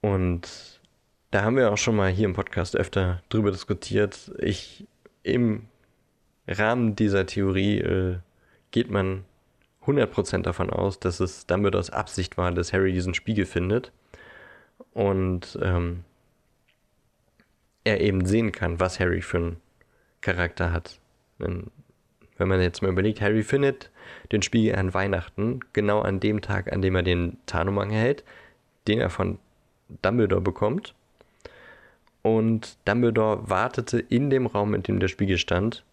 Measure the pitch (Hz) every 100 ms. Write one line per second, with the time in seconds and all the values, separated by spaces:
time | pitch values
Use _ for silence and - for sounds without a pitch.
0 | 107 98 92 87 - - - - _ _
1 | _ _ _ 104 104 131 120 104 - 107
2 | 95 92 104 90 98 - 82 - 95 -
3 | 92 90 - 110 101 95 - 98 - 98
4 | 104 - - - - 98 - - 202 _
5 | - _ - 123 117 107 110 _ _ _
6 | _ _ _ _ - 98 107 123 117 104
7 | 110 98 95 - 98 95 98 101 78 92
8 | 92 90 - _ _ _ _ - 120 101
9 | 95 95 95 _ _ _ _ _ - 143
10 | 113 - 98 92 92 90 92 - 98 92
11 | 92 87 92 - - 95 101 95 95 120
12 | - - 90 - 90 87 87 98 95 90
13 | 90 87 - 107 92 - 90 110 - _
14 | _ - - - - - _ _ - -
15 | 101 98 92 92 - - - 90 87 87
16 | 85 _ _ _ _ _ _ _ _ _
17 | _ _ _ _ _ _ _ _ - 107
18 | 104 95 92 107 113 92 90 85 92 -
19 | 90 87 85 90 85 85 _ _ _ _
20 | _ _ - 87 87 - 90 85 - -
21 | _ _ _ _ - 90 - _ - _
22 | _ _ _ _ 95 95 90 - 98 90
23 | 101 107 101 110 107 139 139 135 - _
24 | - - - 107 98 117 107 104 92 95
25 | 98 90 85 - 107 131 - - 104 104
26 | 98 98 107 107 - 101 95 95 95 92
27 | 90 87 87 - - 87 87 101 101 107
28 | 117 147 - - - _ _ _ - 107
29 | 107 - 92 92 _ _ _ _ _ -
30 | 92 120 107 92 92 90 104 156 - _
31 | _ _ - _ - - - - - _
32 | _ _ 110 113 110 113 - - - 110
33 | 120 113 107 104 107 92 120 - 113 120
34 | - 120 143 135 120 104 104 101 95 101
35 | 92 - 101 90 - 90 107 - _